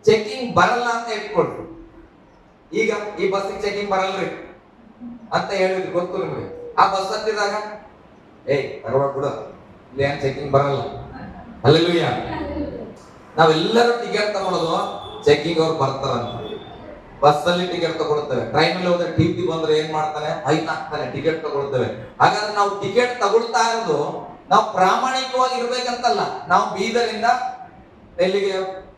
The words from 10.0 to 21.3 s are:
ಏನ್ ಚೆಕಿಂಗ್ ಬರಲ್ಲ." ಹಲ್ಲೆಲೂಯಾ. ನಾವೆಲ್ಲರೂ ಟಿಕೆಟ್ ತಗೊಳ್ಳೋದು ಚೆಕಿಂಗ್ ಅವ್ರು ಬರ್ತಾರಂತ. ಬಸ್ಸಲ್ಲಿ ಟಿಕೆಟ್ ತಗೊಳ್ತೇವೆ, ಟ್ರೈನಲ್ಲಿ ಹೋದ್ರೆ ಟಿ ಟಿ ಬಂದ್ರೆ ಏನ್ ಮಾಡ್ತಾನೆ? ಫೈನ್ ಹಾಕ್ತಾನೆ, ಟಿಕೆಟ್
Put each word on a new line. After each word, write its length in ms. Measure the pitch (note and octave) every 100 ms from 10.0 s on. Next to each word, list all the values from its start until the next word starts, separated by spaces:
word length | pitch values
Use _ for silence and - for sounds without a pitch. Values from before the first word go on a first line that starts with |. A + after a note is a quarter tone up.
ಏನ್ 180 | C#3 C#3
ಚೆಕಿಂಗ್ 300 | C#3 C3 D3
ಬರಲ್ಲ." 280 | C#3 C#3+ C3+ - - - - - - - - B2
ಹಲ್ಲೆಲೂಯಾ. 440 | D#3+ E3+ E3+ C#3+ - - - C#4+ D4+ C#4+ - - - - - - -
ನಾವೆಲ್ಲರೂ 680 | D#3+ D#3 G3 A3+ A#3+ A#3 F#3+
ಟಿಕೆಟ್ 280 | G#3 G#3+
ತಗೊಳ್ಳೋದು 440 | G3+ F#3+ F3 D#3+ - - - - - D3
ಚೆಕಿಂಗ್ 340 | D3 E3 D#3+
ಅವ್ರು 200 | D#3+ -
ಬರ್ತಾರಂತ. 680 | C3+ C3 C3 A#2+ G#2+ - - - - - - - - -
ಬಸ್ಸಲ್ಲಿ 440 | - D3 F3 F3+ F3+
ಟಿಕೆಟ್ 320 | E3+ E3 D#3+
ತಗೊಳ್ತೇವೆ, 520 | D3 D3 C#3 B2 -
ಟ್ರೈನಲ್ಲಿ 360 | D3+ E3 F3+ F3+
ಹೋದ್ರೆ 240 | F3 E3
ಟಿ 120 | -
ಟಿ 240 | E3+ F3 F3
ಬಂದ್ರೆ 320 | E3 D#3 D3+
ಏನ್ 140 | D#3
ಮಾಡ್ತಾನೆ? 520 | D#3 D3 - D#3 - -
ಫೈನ್ 240 | D#3 -
ಹಾಕ್ತಾನೆ, 420 | - - C#3+ -
ಟಿಕೆಟ್ 320 | C3+ D#3